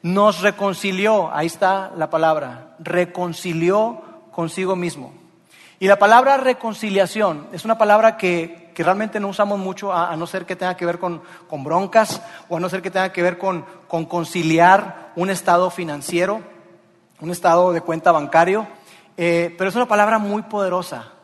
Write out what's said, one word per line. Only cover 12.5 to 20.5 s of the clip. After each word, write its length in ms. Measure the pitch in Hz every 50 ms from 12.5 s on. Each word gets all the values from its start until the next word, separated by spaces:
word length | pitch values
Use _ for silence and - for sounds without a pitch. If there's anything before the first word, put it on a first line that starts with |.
| 175 160
a 20 |
no 80 | 180 180
ser 140 | 170 190
que 80 | 175 190
tenga 200 | 185 190 190 185
que 80 | 185 180
ver 160 | 175 180 175
con, 280 | 175 - 190 190 196 - - - - - _
con 160 | - 165 160
conciliar 1040 | 156 - 175 165 156 - 175 165 160 160 160 170 180 190 202 202 - - - - - -
un 120 | 170 180 196
estado 420 | 190 175 - 190 175 175 180 185
financiero, 680 | 180 - 175 160 147 143 135 - 175 170 180 190 208 220 - - - - _ _ - _ _ _ _ _ _ _ _ _
un 120 | - 165
estado 400 | 175 175 - 180 165 175 180 180
de 80 | 175 165
cuenta 320 | 160 - 165 165 - 180
bancario. 560 | 170 156 147 143 151 160 170 185 190 220 214 - - - _ - - - _ _ _
Eh, 360 | - 170 175 170 170 170 170 170 170
pero 120 | 190 196
es 40 | 180
una 140 | 233 247 240
palabra 300 | 214 208 208 214 226 220
muy 240 | 208 202 202 214
poderosa. 680 | 214 -